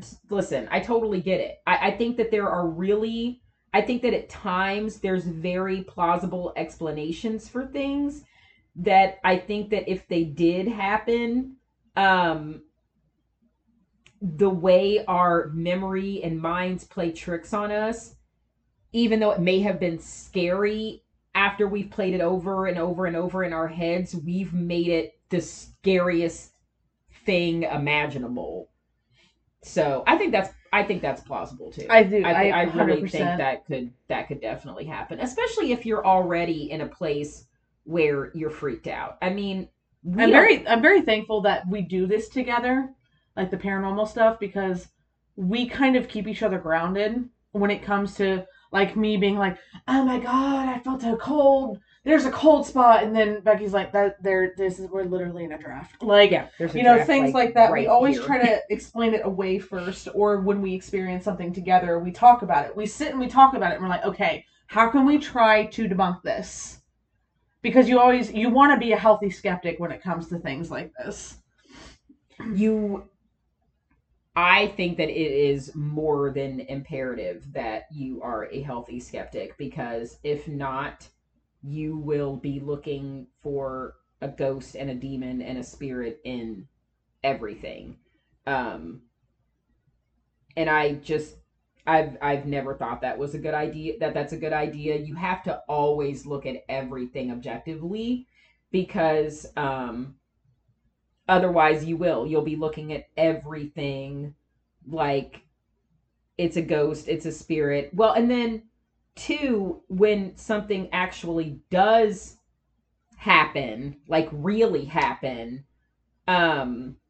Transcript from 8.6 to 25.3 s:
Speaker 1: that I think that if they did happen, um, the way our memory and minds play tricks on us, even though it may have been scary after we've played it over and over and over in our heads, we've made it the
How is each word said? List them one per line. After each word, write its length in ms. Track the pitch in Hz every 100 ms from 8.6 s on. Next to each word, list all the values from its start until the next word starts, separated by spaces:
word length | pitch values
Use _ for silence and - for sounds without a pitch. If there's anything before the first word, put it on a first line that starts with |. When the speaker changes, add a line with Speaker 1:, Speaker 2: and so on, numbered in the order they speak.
| _ 165
Speaker 1:
that 420 | 180 190 190 -
I 120 | 185 180
think 340 | - 208 208
that 180 | 202 -
if 200 | 185 -
they 160 | 175
did 420 | 160 143 170 180 196
happen, 880 | 208 196 214 233 233 233 247 262 - _ _ _ 190
um, 680 | 190 185 170 156 151 156 _ _ _ _ _ _ _ _ _ _ _ _ _ _ _ _
the 300 | 190 151 196
way 540 | 180 185 185 202 208 -
our 440 | 180 180 170 151
memory 680 | 165 170 185 190 190 196 196
and 180 | 165 165
minds 440 | 165 180 185 180
play 280 | - 190 170
tricks 400 | 165 - 170 -
on 180 | 214 208
us, 460 | 208 220 226 - _ _ _ _ _ _ _ _
even 280 | 233 233 220
though 100 | 214
it 100 | 202
may 200 | 175 190
have 180 | 202 180
been 200 | 175 165
scary 1040 | - - - 185 175 190 208 214 220 - _ _ _
after 340 | 190 202 196 202
we've 220 | 208 202
played 240 | - 185
it 60 | 180
over 460 | 170 185 180 190 185
and 120 | 175
over 280 | 175 175 180
and 80 | 170
over 280 | 180 185
in 80 | 175
our 160 | 165 165
heads, 480 | 165 170 175 175 175
we've 360 | 156 185 180
made 360 | 175 170 175 170
it 240 | 165 160 _
the 100 | _